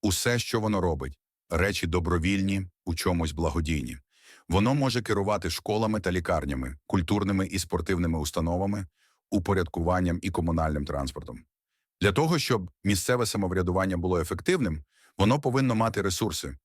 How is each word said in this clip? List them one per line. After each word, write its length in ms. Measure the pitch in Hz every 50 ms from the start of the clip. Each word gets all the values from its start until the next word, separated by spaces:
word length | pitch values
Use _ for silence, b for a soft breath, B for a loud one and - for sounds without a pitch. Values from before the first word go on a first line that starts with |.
| -
Усе, 360 | 104 92 - - 123 120 120
що 220 | - - - 113
воно 200 | 107 110 104 98
робить, 380 | 90 90 80 69 67 67 - _ _ _ _ _ _ _
речі 360 | 85 82 90 101 104 - -
добровільні, 800 | 82 80 90 82 87 87 87 80 92 98 98 95 98 98 98 98 90 _ _ _
у 100 | - 82
чомусь 380 | 80 - - 87 85 82 78 73
благодійні. 680 | 78 82 80 71 87 82 76 82 73 65 62 65 67 _ B B B B B B B B B
Воно 260 | 85 95 104 120 135
може 280 | 147 135 131 120 123 104
керувати 480 | - 107 101 98 101 104 101 - 98
школами 500 | 92 - - - 107 107 110 107 107 107
та 120 | 92 92 90
лікарнями, 640 | 90 85 - 87 80 76 71 71 64 64 64 67 - _
культурними 600 | _ - 101 85 - 104 104 101 98 101 95 95
і 120 | 98 - 95
спортивними 600 | - - - 85 85 - 95 85 87 85 82 80
установами, 680 | 73 71 - 87 80 82 85 90 95 101 101 107 98 - _ _ _ _ _ _ _ _
упорядкуванням 880 | - 104 85 - 101 92 87 78 - 87 82 85 90 92 92 90 85 87 -
і 80 | 101
комунальним 540 | 85 - 82 85 82 82 80 78 76 73 71
транспортом. 600 | 69 - 71 69 67 - 73 73 - 60 - - _ _ _ _ _ _ _ _ _ _ _
Для 120 | 87 101 98
того, 260 | 139 151 160 180 156
щоб 320 | - - 127 110 92 87 _ _ _
місцеве 420 | 98 101 95 - - 123 123 120
самоврядування 680 | 104 - 110 98 90 90 95 90 87 90 95 95 95 95
було 240 | 87 87 92 92 87
ефективним, 640 | 80 - - 80 - - 180 185 131 92 80 76 - b b b b b b -
воно 220 | 98 107 127 139
повинно 340 | 143 135 123 135 135 131 117
мати 280 | 110 113 113 104 104 95
ресурси. 560 | 98 90 - 110 107 85 - - 71 69 - _